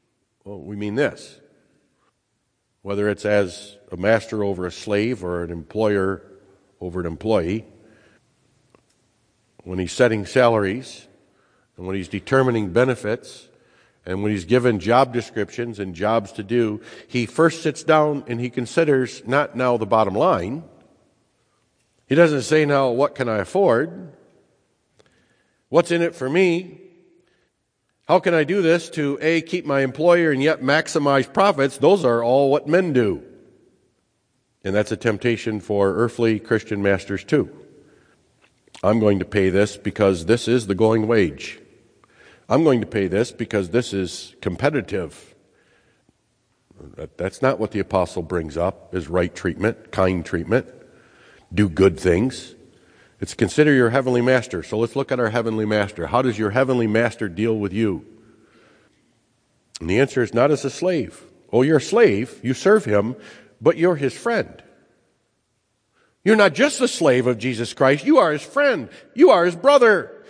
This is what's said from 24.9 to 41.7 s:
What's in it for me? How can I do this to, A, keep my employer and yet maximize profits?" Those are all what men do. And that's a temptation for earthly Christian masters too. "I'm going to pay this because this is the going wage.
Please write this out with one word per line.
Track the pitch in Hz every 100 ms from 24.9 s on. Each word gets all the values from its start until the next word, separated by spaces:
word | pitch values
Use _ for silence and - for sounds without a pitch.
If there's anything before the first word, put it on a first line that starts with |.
| _ _ _ _ _ _ _ -
What's | 147 165
in | 170
it | 170 -
for | 131
me? | 165 185 170 185 - - _ _ _ _ _ _ _ _ _ _ _ -
How | 175
can | -
I | 170
do | 147 202
this | 165 170 165
to, | 160 143 143
A, | 156 165
keep | 165 180
my | 147 139
employer | 135 120 170 175 165
and | 131
yet | 143 156
maximize | 131 151 - 160 143 139 127
profits?" | - 196 151 139 -
Those | 147 196
are | 139 117
all | 117 131 139
what | 143 -
men | 170 180
do. | 131 107 82 - - _ _ _ _ _ _ _ _ _ _ _ _
And | 98
that's | 98 107
a | 110
temptation | 120 104 120 113 - 107
for | - 101 98
earthly | 92 117 - 117 110
Christian | - 110 - 101
masters | 98 95 - 98
too. | - 151 95 - - _ _ _ _ _ _ _ _ _ _ -
"I'm | 92 110
going | 107 98
to |
pay | 92 104 95
this | 92 104 -
because | 104 - 101 90 82
this | 117 -
is | 123 101
the |
going | 95 110 113 107
wage. | 117 87 69 - - _